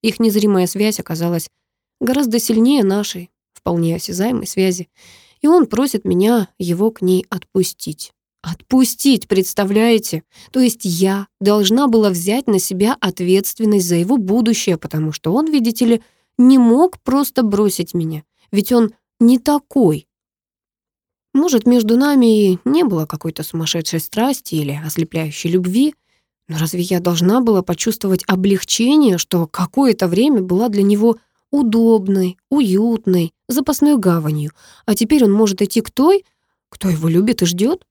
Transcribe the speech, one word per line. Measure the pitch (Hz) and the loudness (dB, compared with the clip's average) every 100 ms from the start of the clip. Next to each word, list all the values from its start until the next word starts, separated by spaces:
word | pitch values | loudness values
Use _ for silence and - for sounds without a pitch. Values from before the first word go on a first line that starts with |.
Их | 226 - | -4 0
незримая | 226 208 208 190 180 | 0 2 2 0 0
связь | 196 208 208 | -2 -4 -4
оказалась | - 160 170 170 - _ _ _ _ _ | -8 -6 -4 -4 -8 _ _ _ _ _
гораздо | 247 254 262 226 | -4 -2 0 -2
сильнее | - 220 233 285 | 0 2 2 2
нашей, | 196 196 208 185 175 _ _ | 2 0 -4 -10 -16 _ _
вполне | _ - 175 165 165 | _ -4 -2 -2 -4
осязаемой | - 175 208 247 196 | -6 -4 -4 -4 -6
связи, | - 190 180 175 _ - - _ _ | -4 -2 -2 -10 _ -20 -20 _ _
и | 285 | 2
он | 349 247 | 2 2
просит | 214 277 208 190 | 0 -2 -2 -2
меня | 180 208 240 196 _ | 0 2 2 -2 _
его | 180 170 214 | -4 0 -2
к | 220 | 0
ней | 185 185 - | 0 0 -2
отпустить. | 180 - 190 185 - - 151 - _ _ _ | -14 -6 -4 -4 -6 -14 -12 -16 _ _ _
Отпустить, | 165 170 _ 254 254 - 285 247 - | -14 -14 _ 2 2 0 0 0 0
представляете? | 190 185 - 196 202 226 226 220 160 _ _ - | -2 -2 -2 -2 0 2 2 0 -10 _ _ -8
То | 262 | 0
есть | 254 226 | 0 0
я | 196 170 190 196 196 _ | -6 0 0 0 -6 _
должна | 196 208 196 226 285 | 0 2 2 2 2
была | 226 208 | 2 2
взять | 180 175 233 269 | 0 -2 -4 0
на | 196 | -2
себя | - 185 214 - | -2 -2 -2 0
ответственность | 190 180 180 190 202 - 226 208 175 | -4 -4 0 0 0 -4 0 0 0
за | 170 | 0
его | 175 269 | 0 -2
будущее, | 185 220 226 220 - 165 | 0 0 2 0 -2 -4
потому | - 156 156 | -4 -6 -4
что | 151 160 | -4 -4
он, | 214 320 | -2 0
видите | 302 233 226 240 | 0 0 0 0
ли, | 226 _ _ _ - | 0 _ _ _ 2
не | 254 262 | 6 6
мог | 233 240 359 - | 6 4 2 0
просто | - 262 277 - | -2 -2 -2 -2
бросить | 226 202 208 - 165 180 | 0 0 0 -2 -6 -4
меня, | 160 156 - _ _ | -6 -8 -14 _ _
ведь | 202 208 | -4 0
он | 240 220 - _ _ | 2 0 -2 _ _
не | 233 254 | 2 4
такой. | 269 294 _ 277 202 151 _ _ _ _ _ _ _ _ _ _ _ _ _ | 2 -2 _ 0 2 0 _ _ _ _ _ _ _ _ _ _ _ _ _
Может, | 269 349 254 - | -2 0 2 2
между | 247 214 240 | 2 2 2
нами | 285 285 233 214 202 | 2 2 4 4 2
и | 185 | 0
не | - 294 | 0 0
было | 311 175 156 | 0 -2 -4
какой-то | 156 165 - | -8 -10 -10
сумасшедшей | 156 165 160 170 160 165 | -10 -8 -6 -6 -4 -6
страсти | - - 247 269 - 160 | -6 -4 -2 -4 -6 -6
или | 143 143 156 | -4 -6 -8
ослепляющей | 151 160 165 156 147 170 | -6 -6 -6 -8 -6 -2
любви, | 180 180 202 294 - _ _ _ _ _ | -2 0 0 0 -2 _ _ _ _ _
но | 160 | -6
разве | 160 180 | -4 -4
я | 175 180 | -2 -2
должна | 175 170 180 233 | -2 0 2 2
была | 233 202 | 2 0
почувствовать | 185 170 - 214 196 185 - | -2 -4 -4 -4 -2 -4 -2
облегчение, | 185 190 190 - - 240 302 277 175 | -2 0 0 -2 -2 2 4 2 0
что | - 175 165 | -2 -4 -4
какое-то | - 180 - 269 220 185 | -4 -4 0 0 2 0
время | 180 269 254 | 0 2 0
была | 185 180 240 | 0 -2 0
для | 202 | 0
него | 196 208 226 226 _ _ _ | 2 2 2 0 _ _ _
удобной, | 285 240 220 226 220 190 190 185 185 _ | -2 0 2 4 2 2 0 0 -4 _
уютной, | 285 233 185 226 226 196 185 165 _ _ | -2 2 2 0 -2 0 0 -2 _ _
запасной | 254 269 294 294 285 | -4 -2 0 2 2
гаванью, | 190 170 156 151 147 _ - _ - | 2 0 -2 -6 -8 _ -20 _ -4
а | 214 | -2
теперь | 220 302 | 2 4
он | 226 | 4
может | 202 220 190 | 4 2 0
идти | 202 - | -2 -2
к | 220 | -4
той, | - 294 392 _ _ _ _ _ | 0 2 2 _ _ _ _ _
кто | - 190 | -6 -4
его | 160 160 | -2 0
любит | 170 208 233 | 0 0 0
и | 175 | -2
ждёт? | 175 220 359 _ | 0 -2 -2 _